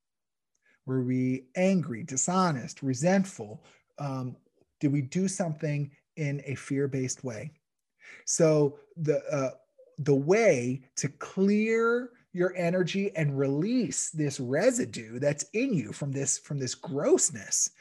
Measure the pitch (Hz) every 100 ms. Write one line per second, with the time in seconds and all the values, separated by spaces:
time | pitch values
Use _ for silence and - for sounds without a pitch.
0 | _ _ _ _ _ _ _ _ 131 131
1 | 123 127 127 127 - 185 185 190 - 113
2 | - 131 - 185 180 131 110 - 135 123
3 | 170 196 190 - 104 - - _ _ -
4 | 143 131 127 123 _ _ _ _ 147 147
5 | 127 180 190 190 175 151 156 147 139 -
6 | _ - 143 139 143 127 - 139 139 135
7 | 131 - 131 107 151 - _ _ _ _
8 | - - - - 160 151 143 139 _ 170
9 | 151 143 - 147 131 - _ _ - -
10 | 143 135 143 208 220 135 120 135 - -
11 | 135 - - - 196 208 220 226 233 240
12 | 254 - _ 180 180 - 170 185 175 196
13 | 196 - 147 135 139 143 196 254 202 -
14 | - 156 147 - 123 139 233 240 120 120
15 | 110 120 143 143 - 214 269 180 107 165
16 | 143 135 147 - - 143 127 - - 135
17 | 214 381 - 120 95 - - -